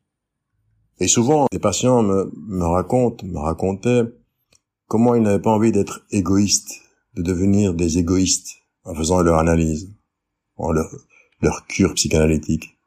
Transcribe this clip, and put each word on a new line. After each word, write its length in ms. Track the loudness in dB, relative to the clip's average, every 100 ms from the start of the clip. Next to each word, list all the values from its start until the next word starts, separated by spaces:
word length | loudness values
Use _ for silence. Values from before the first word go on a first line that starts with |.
| _ _ _ _ _ _ _ _ _ -4
Et 100 | 0
souvent, 380 | 2 2 2 2
des 100 | 0
patients 420 | -2 0 2 2
me, 280 | 2 0 -2 -8 -8
me 180 | -4
racontent, 600 | 0 0 0 0 0 -4
me 140 | -10 -6
racontaient 640 | -6 -4 -4 -2 0 0 0 -6 _ _ _ _ _ _ -4
comment 280 | 0 2
ils 80 | 4
n'avaient 200 | 2 0
pas 100 | 2
envie 200 | 2 2
d'être 320 | 0 -2 -8 _
égoïstes, 720 | -2 0 0 0 -2 -6 -18 _ _ _
de 80 | -8
devenir 520 | -4 -2 2 2 2
des 240 | 0 0 0
égoïstes 580 | 0 2 0 -2 -8 -20 _ _
en 100 | -12
faisant 260 | -6 0 2
leur 180 | 4 4
analyse, 540 | 4 2 0 -2 -8 -20 _ _ _ _ _ -8
en 140 | -4
leur, 180 | -2 -4 -10 _ _ _ _
leur 260 | -2 -2 -6
cure 280 | 0 0
psychanalytique. 840 | 0 0 2 2 2 -2 -6 -6 _